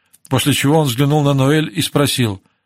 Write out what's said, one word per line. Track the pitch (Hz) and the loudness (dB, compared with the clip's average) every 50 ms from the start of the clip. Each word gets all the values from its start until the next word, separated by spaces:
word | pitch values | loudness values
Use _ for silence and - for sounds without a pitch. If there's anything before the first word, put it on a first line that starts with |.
| _ _ _ _ - - | _ _ _ _ -6 -4
после | 131 120 - 147 123 | -2 0 0 0 0
чего | - 139 139 156 160 | 0 2 2 2 2
он | 151 | 2
взглянул | 131 113 127 143 139 151 151 139 | 0 0 0 0 0 2 2 2
на | 143 143 | 0 0
Ноэль | 135 131 139 156 156 151 - 302 | 2 2 2 0 0 -2 -4 -4
и | 160 | -6
спросил: | - - - 143 143 - - 131 120 107 95 - - _ _ _ _ | -6 -2 0 0 0 0 0 -2 -2 -2 -4 -8 -14 _ _ _ _